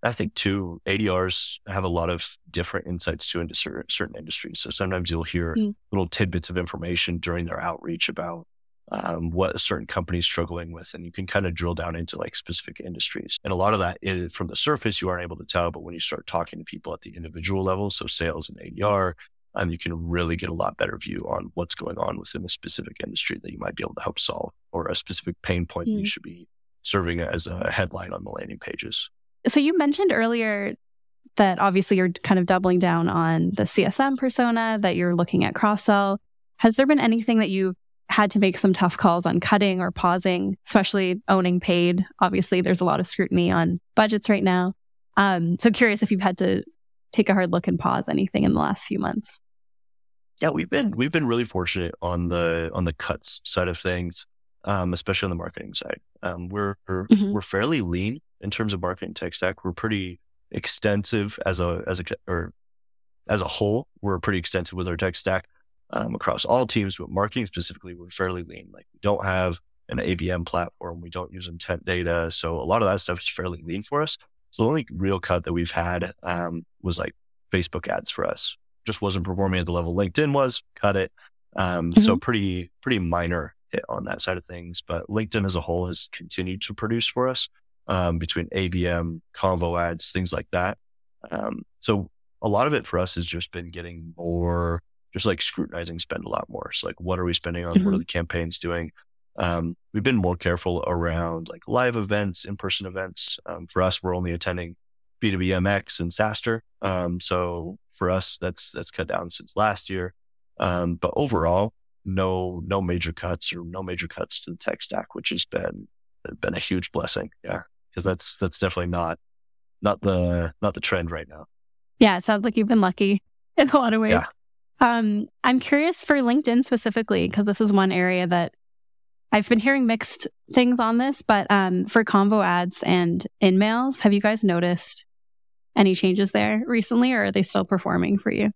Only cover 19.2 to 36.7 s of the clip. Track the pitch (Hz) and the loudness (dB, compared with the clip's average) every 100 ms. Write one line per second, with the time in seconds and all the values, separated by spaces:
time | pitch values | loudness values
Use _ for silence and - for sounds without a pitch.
19.2 | - _ _ - 87 85 - 85 82 87 | -16 _ _ -4 -2 -2 -6 -6 -2 0
20.2 | 85 85 - 82 50 - 50 - - 50 | 0 -2 -4 -2 -4 -2 -4 -4 -8 -8
21.2 | 50 50 50 - 87 - - - - - | -4 -6 -6 -8 -6 -6 -6 -4 -4 -4
22.2 | - - 90 - 85 - - - - - | -8 -8 -4 -6 -4 -6 -6 -10 -8 -4
23.2 | - - - - - - 50 - - - | -4 -6 -10 -8 -8 -6 -8 -6 -6 -2
24.2 | - - - _ _ 87 85 90 - 92 | -2 -2 -8 _ _ -6 -4 -4 -4 -6
25.2 | - 87 - 90 85 - 87 214 202 - | -4 -10 -2 -2 -2 -4 -4 -2 -2 -4
26.2 | - 87 87 _ _ _ - 101 87 85 | -8 -18 -20 _ _ _ -2 0 0 -2
27.2 | 82 87 85 87 - - 92 90 90 92 | -2 -2 -4 -4 -2 0 -2 -2 -10 -10
28.2 | - - - - - - - - - _ | -10 -12 -12 -12 -12 -10 -8 -6 -8 _
29.2 | _ _ - 294 285 349 285 294 392 - | _ _ 0 2 4 4 2 4 2 4
30.2 | 226 233 220 208 202 - _ _ _ _ | 2 0 -2 -2 -4 -8 _ _ _ _
31.2 | _ - 202 180 202 185 185 190 185 175 | _ 4 4 6 4 4 2 4 2 0
32.2 | - 190 175 185 185 180 180 170 170 139 | 2 2 4 4 4 4 4 2 2 2
33.2 | 165 165 170 202 202 - 190 - 269 269 | 2 2 0 0 0 2 2 2 0 2
34.2 | 262 240 247 226 226 220 202 175 175 175 | -2 2 2 2 0 0 0 2 2 2
35.2 | 175 190 190 - 208 208 - 202 202 202 | 2 2 2 2 2 2 4 4 4 0
36.2 | _ _ _ _ 233 | _ _ _ _ 2